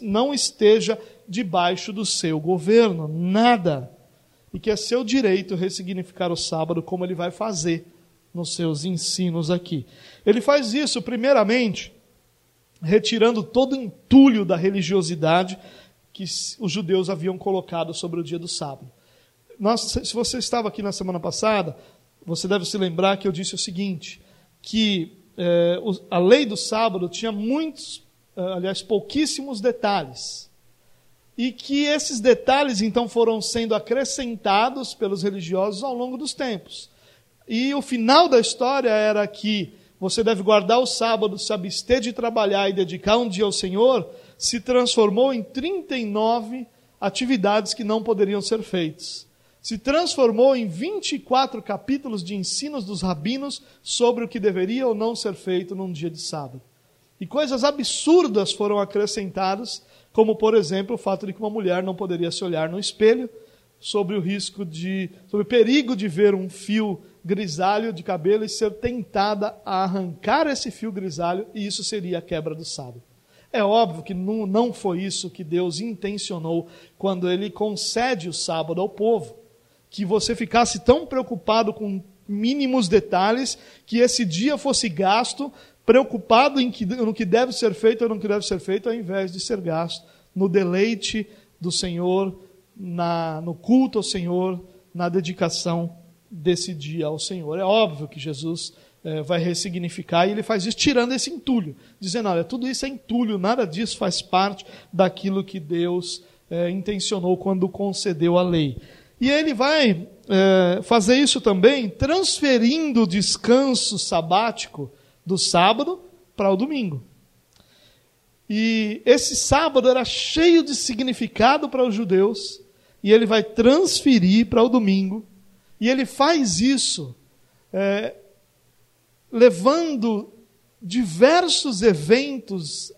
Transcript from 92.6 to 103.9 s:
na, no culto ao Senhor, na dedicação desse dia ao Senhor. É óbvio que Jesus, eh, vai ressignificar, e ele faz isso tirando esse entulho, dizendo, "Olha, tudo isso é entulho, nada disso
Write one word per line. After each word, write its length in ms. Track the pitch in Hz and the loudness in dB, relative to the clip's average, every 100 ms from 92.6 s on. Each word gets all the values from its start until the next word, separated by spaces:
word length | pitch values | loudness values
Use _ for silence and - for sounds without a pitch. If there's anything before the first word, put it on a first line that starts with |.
| _ - | _ -16
na, 640 | 180 170 170 170 160 156 | -10 -4 -2 -2 -4 -6
no 120 | 170 | -8
culto 460 | 165 - 254 262 220 | -6 2 4 4 0
ao 40 | |
Senhor, 600 | 190 190 175 180 185 180 - _ _ | -4 -4 -2 0 -2 -4 -10 _ _
na 160 | 170 175 | -6 -2
dedicação 880 | 180 165 180 170 - 175 170 170 - - _ _ | -2 -4 -2 -4 -2 -2 -2 -4 -8 -20 _ _
desse 440 | 175 156 175 180 | -4 -2 0 -4
dia 340 | 165 143 165 151 | -8 -8 -6 -4
ao 120 | 151 | -6
Senhor. 400 | - 185 147 165 | -8 -8 -6 -2
É 60 | 190 | 2
óbvio 420 | 214 208 147 147 | 4 2 -2 -12
que 120 | 156 | -10
Jesus, 540 | 147 139 160 170 - - _ _ | -10 -8 -6 -6 -10 -16 _ _
eh, 180 | 165 156 | -8 -6
vai 180 | 147 175 | -2 0
ressignificar, 840 | 170 170 202 180 175 - - 170 185 | 0 -2 -6 -6 -8 -8 -2 2 2
e 60 | |
ele 120 | 208 | 0
faz 220 | 214 220 190 | -2 -2 -2
isso 120 | - | 0
tirando 360 | 294 247 240 | 2 2 2
esse 160 | 262 - | -2 -6
entulho, 460 | 330 - 240 151 131 - _ | -6 -2 0 -2 -10 -20 _
dizendo, 300 | 190 226 214 | -6 -4 0
"Olha, 160 | 170 170 | 0 -2
tudo 200 | 254 254 | -4 -4
isso 200 | 254 269 | -4 -6
é 20 | |
entulho, 500 | 269 - 233 226 202 | -8 -4 -2 0 0
nada 300 | 185 254 196 | 0 0 -2
disso 300 | 165 226 | -4 -6